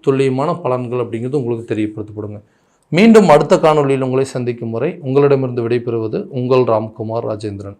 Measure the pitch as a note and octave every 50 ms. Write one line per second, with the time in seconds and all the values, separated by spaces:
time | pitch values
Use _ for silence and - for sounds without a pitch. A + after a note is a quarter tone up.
0 | _ C#3+ C3+ C3+ C3+ C3+ C3 C3 C#3+ E3 E3+ - F3 B2+ B2+ B2+ B2 A#2 A#2+ B2
1 | A#2+ G#2+ G#2+ A2+ A#2 B2+ C3+ D3+ B2 A#2 A#2+ A2+ A2 - A2+ G#2 G#2+ G#2+ G#2+ A2
2 | G#2+ G#2 G#2 G#2 G#2 G#2 G#2 G2+ _ _ _ _ _ _ _ _ _ _ - E3
3 | G#3+ A#3 A3 A3 G#3 E3 D3 D#3 D#3+ - F#3 E3+ - D#3+ D3+ D3+ C#3+ C#3 C#3 C3
4 | C3 B2+ B2+ C3+ C3+ C3+ - B2+ B2 A#2+ A#2+ A#2+ - A2+ A2+ A2+ B2+ E3+ F3+ -
5 | - C3 C3 C#3+ C#3+ C#3+ C#3+ C3 C3 B2+ A#2+ A#2+ A#2 A#2 A#2+ B2 A#2 B2+ A#2 A2+
6 | A2 A2 A#2 - G3+ - - B2+ B2 B2 C3 B2+ B2+ A#2 A2 A2 A2+ A2 - -
7 | A2 A2 A2 A#2 A#2 A#2 A2 G#2 G#2+ G#2 G2+ G2 G2+ G2 G2+ _